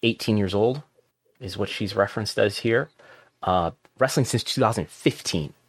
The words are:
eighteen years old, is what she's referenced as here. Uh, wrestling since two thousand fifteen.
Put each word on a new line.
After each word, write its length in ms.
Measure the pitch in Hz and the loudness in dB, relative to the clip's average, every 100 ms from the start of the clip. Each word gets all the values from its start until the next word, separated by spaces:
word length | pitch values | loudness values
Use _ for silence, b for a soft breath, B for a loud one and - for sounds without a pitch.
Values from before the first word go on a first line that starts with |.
eighteen 340 | 117 113 - 107 | 2 0 0 2
years 160 | 98 | 2
old, 300 | 101 110 135 - _ _ _ _ _ | 2 2 0 -8 _ _ _ _ _
is 180 | 101 - | -14 -6
what 120 | 101 | -6
she's 260 | - 101 101 | -4 -4 0
referenced 420 | 101 - 104 - | 0 0 -6 2
as 220 | 107 104 | 0 2
here. 300 | 117 113 151 _ B B B _ | 0 0 0 _ B B B _
Uh, 300 | - 92 85 - _ _ | 0 2 0 -4 _ _
wrestling 280 | 131 - 123 | 0 2 0
since 180 | 120 | 0
two 180 | - - | -2 0
thousand 280 | 120 113 80 | 2 0 -6
fifteen. 640 | - - - - 90 71 - | 0 -2 0 -4 -4 -4 -10